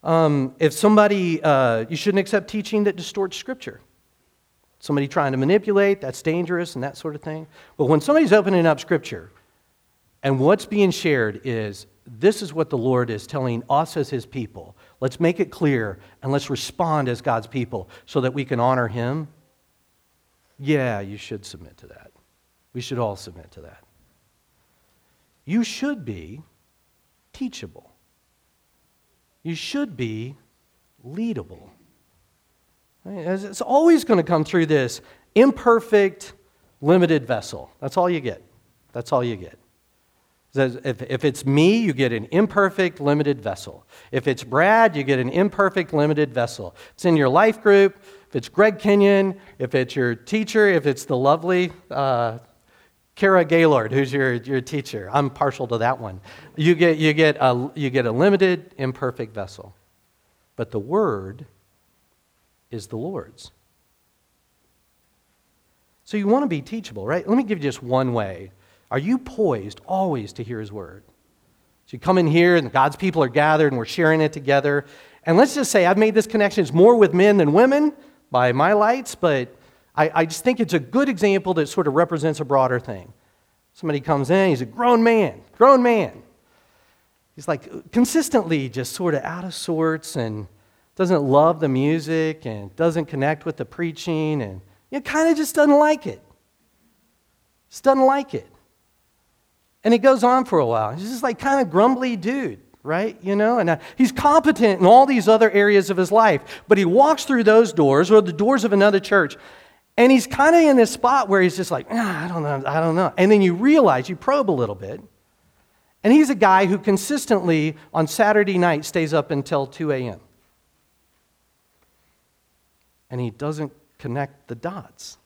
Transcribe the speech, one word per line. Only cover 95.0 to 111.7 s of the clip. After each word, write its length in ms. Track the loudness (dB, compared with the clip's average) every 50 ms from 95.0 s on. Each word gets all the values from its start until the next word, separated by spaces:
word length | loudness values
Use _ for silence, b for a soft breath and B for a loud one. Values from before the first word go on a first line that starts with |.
kinda 340 | -8 -4 -2 0 2 2 2
just 200 | 0 -2 -4 0
doesn't 220 | 2 4 4 4 4
like 280 | 4 2 0 -2 -4 -12
it. 140 | -14 -14 _ _ _ _ _ _ _ _ _ _ _ _ _ _ _ _ _ _ _ _ _ _ _ _ _ _ _ _ _ _
Just 140 | -20 -2 _
doesn't 220 | 2 4 4 4
like 280 | 2 2 0 -4 -6 -10
it. 140 | -12 -12 _ _ _ _ _ _ _ _ _ _ _ _ _ _ _ _ _ _ _ _ _ _ _ _ _ _ _ _
And 100 | 2 2
it 60 | 4
goes 240 | 4 4 2 4 2
on 220 | 2 2 2 0
for 140 | 0 0 0
a 60 | 2
while. 260 | 2 0 -2 -2 -4 -6
He's 160 | -8 -10 -10
just, 140 | -10 -6 -6
like, 160 | -6 -6 -4
kinda 260 | -2 -2 0 0 0
grumbly 520 | 0 2 2 4 4 2 0 -4 -6 -6 -6
dude, 420 | -6 -6 -6 -6 -6 -8 -10 -12 _ _ _ _ _
right? 340 | -6 -4 -4 -4 -6 -8 -10
You 140 | -6 -4 -2
know, 220 | 0 0 0 0 0
and, 120 | 0 0
uh, 80 | -2 -2 B B B
he's 160 | B 0 0
competent 680 | 0 0 2 4 4 4 4 4 2 4 2 2 2 6
in 60 | 8
all 220 | 8 10 10 8 6
these 200 | 4 0 4 4
other 220 | 4 6 4 4
areas 400 | 4 2 2 4 4 4 2 2
of 80 | -2 -2
his 140 | 0 2
life, 520 | 2 4 4 4 2 0 -4 -10 -20 -20 0 2
but 100 | 2 2
he 80 | 4
walks 400 | 2 4 4 4 4 4 0 0
through 200 | -2 0 2 4
those 280 | 6 6 6 6 4 2
doors 380 | 2 4 4 4 4 4 6
or 100 | 6 4
the 120 | 4 4 -4
doors 300 | -2 0 2 2 2 0
of 100 | 0 2
another 260 | 4 4 4 4 2
church, 380 | 0 2 2 2 2 0 -4 B B B B B B B B B B B _
and 160 | 2 4 6
he's 160 | 6 4 2 -2
kinda 320 | -2 2 2 4 6 6
in 160 | 6 6 6 4
this 140 | 4 2
spot 380 | 0 -2 0 0 2 2 0 2
where 120 | 2 2
he's 140 | 2 2 0
just 160 | -4 -6 -6